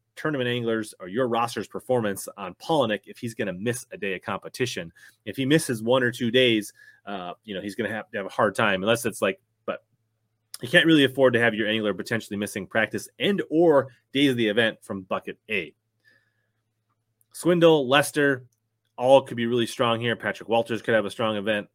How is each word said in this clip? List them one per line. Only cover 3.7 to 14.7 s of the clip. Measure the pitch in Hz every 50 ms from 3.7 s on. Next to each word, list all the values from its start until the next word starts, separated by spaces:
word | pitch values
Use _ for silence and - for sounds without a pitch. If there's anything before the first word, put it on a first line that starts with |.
| 120 123 - -
a | -
day | 87 104 98 92
of | 90
competition. | - - 98 95 - 82 - - 127 120 - 101 87 85 - _ - - _ _ _
If | 110 98
he | - 131
misses | 131 151 160 - - 123 107
one | 110 117 127 131
or | 123 120
two | 123 - 127 117
days, | 110 131 127 123 113 107 101 - - _ - - - _ _
uh, | 101 101 95 90 90 85 - _
you | 110 101
know, | 92
he's | 98 104 92
gonna | - 110 98
have | 110 110 - -
to | - 104
have | 95
a | 92
hard | - - 117 104 95
time, | - 117 104 95 92
unless | 92 107 117 120 -
it's | 113 92 -
like, | 107 98 98 - _ _ _ _ _
but | - - - _ _ _ _ _ _ _ _ _ _ _ _ _ _ - -
you | - 107
can't | 170 175 151
really | 165 160 151 139
afford | 127 127 139 135 127 120
to | 113
have | 117 117 107
your | 104 110 104
angler | 110 110 107 104 95
potentially | 92 98 - 117 110 - - 101
missing | 101 104 98 - 104 92
practice | - - 113 110 - - 101 - - _ -
and | 156 196 202 175 123 -
or | 151 160 175 165 147 139 123 123 - _ _ _
days | - 135 143 139
of | 127
the | 120 113 104
event | 101 120 113 110